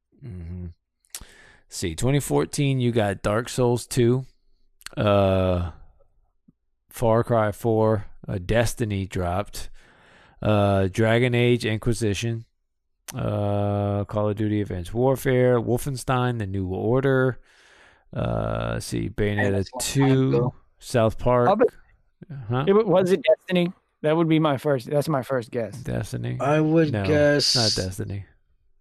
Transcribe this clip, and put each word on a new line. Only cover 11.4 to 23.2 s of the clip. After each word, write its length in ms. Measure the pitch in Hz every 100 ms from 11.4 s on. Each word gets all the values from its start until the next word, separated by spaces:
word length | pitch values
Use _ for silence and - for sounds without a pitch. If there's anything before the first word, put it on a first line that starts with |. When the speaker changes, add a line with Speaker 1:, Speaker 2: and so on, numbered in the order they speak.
| 120 123 113
Speaker 1:
Inquisition, 800 | 110 - 110 110 98 113 117 - _ _ _ _ _ - 127
uh, 920 | 117 104 104 101 101 101 101 101 98
Call 240 | 104 104
of 60 | 104
Duty 260 | 107 104
Advanced 320 | 101 92 87
Warfare, 680 | 113 127 131 139 127 127 123
Wolfenstein: 800 | 110 120 147 127 - 127 123 120
The 80 | 101
New 200 | 98 92
Order, 720 | 95 104 127 139 131 131 123 - _ _ - - _ _ -
uh, 560 | - 55 55 55 57
let's 120 | 58 -
see, 240 | - -
Bayonetta 420 | - 104 104 101
Speaker 2:
That's 180 | 98 95
a 320 | - - 135
long 80 | 139
time 80 | 131
Speaker 1:
two, 60 | 131 135
Speaker 2:
ago. 160 | 131 - _ _
Speaker 1:
South 380 | - 120 110 -
Park. 320 | 123 123 120
Speaker 3:
I'll 60 | 214
bet 100 | 262 - _ _ _ _ - 139 110
Speaker 1:
Huh? 160 | 123 160
Speaker 3:
It 60 |
wa-, 100 | 202
was 280 | 226 180 180
it 80 | 185